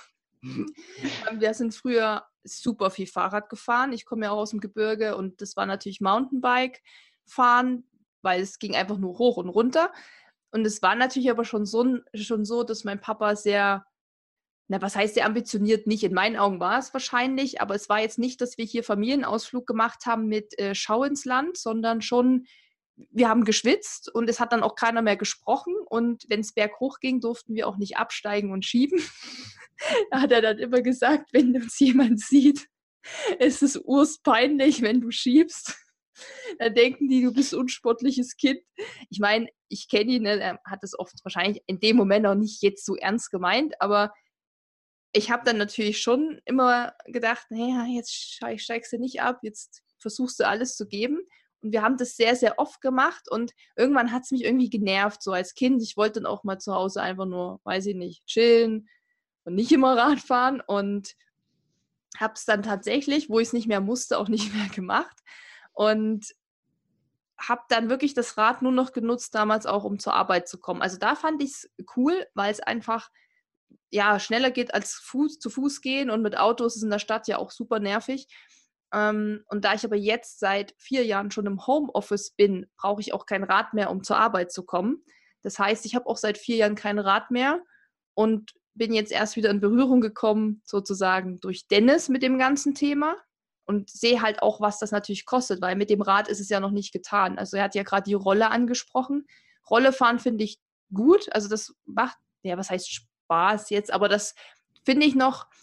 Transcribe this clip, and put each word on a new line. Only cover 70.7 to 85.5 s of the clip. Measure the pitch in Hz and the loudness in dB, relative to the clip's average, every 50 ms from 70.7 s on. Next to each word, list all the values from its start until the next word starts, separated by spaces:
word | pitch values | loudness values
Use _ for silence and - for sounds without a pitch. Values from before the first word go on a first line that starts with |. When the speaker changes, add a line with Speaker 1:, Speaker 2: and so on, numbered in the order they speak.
| 175 180 | -4 -4
Speaker 2:
Also | - 190 185 | -4 -4 -4
da | 180 208 220 294 | -2 -2 -2 -2
fand | - - 311 311 285 285 | 0 -2 -2 -2 -2 -4
ich's | 269 - - - _ _ - 185 - - | -6 -8 -14 -20 _ _ -20 -20 -8 -2
cool, | 247 254 294 359 370 - - _ | 0 0 0 0 -2 -6 -8 _
weil's | - 196 208 214 - | -4 -2 -2 -2 -4
einfach, | - - 226 233 - - 226 226 - - _ _ _ _ _ _ _ _ _ _ _ _ - _ _ _ | -6 -6 -6 -6 -4 -4 -4 -4 -6 -12 _ _ _ _ _ _ _ _ _ _ _ _ -20 _ _ _
ja, | - 208 202 208 208 196 | -2 2 2 4 2 2
schneller | - - 220 240 262 254 | 0 -2 0 0 0 0
geht | 247 254 240 - - | 0 -2 -4 -2 -4
als | 208 202 - - | -4 -4 -4 -12
Fuß, | - - - - 254 302 294 302 _ | -14 -16 -8 -2 -2 -2 -2 -4 _
zu | - 233 | -12 -8
Fuß | - 269 269 285 277 - | -6 -4 -4 -4 -4 -4
gehen | - 262 262 277 277 247 | -4 -4 -2 -2 -2 -2
und | 220 226 | 0 0
mit | 220 208 208 | 0 0 0
Autos | - 190 220 233 226 240 233 233 | 2 2 2 2 2 -2 -2 -2
ist | 220 220 | -4 -2
in | 214 | -2
der | 208 208 | -2 -2
Stadt | - - 220 220 - | -2 -4 -6 -4 -2
ja | - 196 | -4 -4
auch | - 190 196 | -4 -4 -8
super | - - 233 - 226 214 | -10 -12 -4 -4 -2 -2
nervig. | 202 196 202 233 - - 262 269 - _ - - - _ _ _ _ _ _ _ _ _ - | -2 -2 -4 -4 -4 -6 -8 -8 -10 _ -20 -20 -20 _ _ _ _ _ _ _ _ _ -2
Ähm, | 208 208 214 214 214 214 214 214 208 _ | 0 0 0 0 0 -2 -4 -6 -8 _
und | _ 208 208 202 | _ -6 -2 0
da | 202 208 | 0 0
ich | 208 - | 0 -2
aber | 214 208 | -2 -2
jetzt | 208 202 208 220 233 - - - - | 0 0 0 -2 -2 -4 -14 -8 -4
seit | 208 196 196 202 202 202 _ | -2 0 0 -2 -4 -8 _
vier | _ _ - 262 262 240 | _ _ -4 -2 0 0
Jahren | 220 196 196 202 202 | 0 0 -2 -4 -4
schon | - 220 202 | -6 -4 -4
im | 202 196 190 - | -4 -4 -4 -2
Homeoffice | - 269 311 302 - - 202 202 - 202 196 196 - | 0 0 0 0 -2 -4 -6 -2 -2 -4 -4 -4 -10
bin, | _ - 208 202 190 180 - _ _ | _ 4 4 4 4 -4 -6 _ _
brauche | _ - 202 208 208 | _ -4 -4 -4 -4
ich | 202 - - | -4 -6 -8
auch | 190 - | -8 -6
kein | - 202 190 196 | -6 -6 -4 0
Rad | 190 185 202 220 - - | 0 0 0 0 0 -2
mehr, | 214 196 - | -2 -2 -2
um | 180 190 190 | -2 -6 -2
zur | - 208 | 0 2
Arbeit | - 220 226 214 185 180 180 | 2 2 2 2 -2 -4 -4
zu | - 190 180 | -8 -12 -10
kommen. | - - 175 185 226 302 - _ _ _ _ _ _ _ _ | -4 -2 -2 0 -2 -4 -4 _ _ _ _ _ _ _ _
Das | _ 196 | _ -10